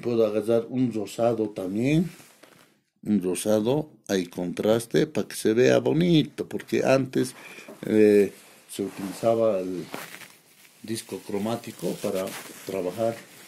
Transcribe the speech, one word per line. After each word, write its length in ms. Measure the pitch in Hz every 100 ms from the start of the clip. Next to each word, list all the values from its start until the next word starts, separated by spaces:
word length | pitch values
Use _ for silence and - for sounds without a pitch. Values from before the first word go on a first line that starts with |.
puedo 240 | 117 117 110
agarrar 400 | 104 107 117 113
un 220 | 123 127
rosado 580 | 110 98 - 117 113 110
también, 600 | - 92 101 127 156 175 - - _ - - _ _ _ _
un 180 | - 104
rosado, 720 | 90 90 107 107 107 147 156 - -
hay 180 | 98 85
contraste 800 | - 90 87 101 117 - - -
para 220 | - 95
que 80 | -
se 180 | -
vea 240 | 113 131 127
bonito, 720 | 123 143 175 160 131 - -
porque 340 | 101 - 113
antes, 520 | 120 135 131 131 127 - - - - - -
eh, 480 | 107 107 104 101 - - - -
se 140 | -
utilizaba 800 | 98 - 95 90 117 113 113 98
el 260 | 92 90 80 - - - - - _ _ - _
disco 380 | 107 110 - 95
cromático 720 | - 101 107 117 - - 165 -
para 240 | 104 95 98 101 - - -
trabajar 500 | 95 90 98 113 113 - -